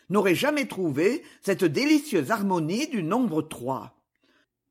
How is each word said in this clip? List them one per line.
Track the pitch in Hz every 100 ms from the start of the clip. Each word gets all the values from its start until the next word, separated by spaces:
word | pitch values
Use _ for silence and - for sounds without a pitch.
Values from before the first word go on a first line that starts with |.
| -
n'aurait | 196 196
jamais | 175 277 294 247
trouvé | - 175 135 185 294 - -
cette | - 185
délicieuse | 180 151 285 302 294 185 135
harmonie | 220 202 185 151 208 302
du | 240
nombre | 156 220 247 156
trois. » | 151 - 123 131 120 - _ _ _ _ _ _ _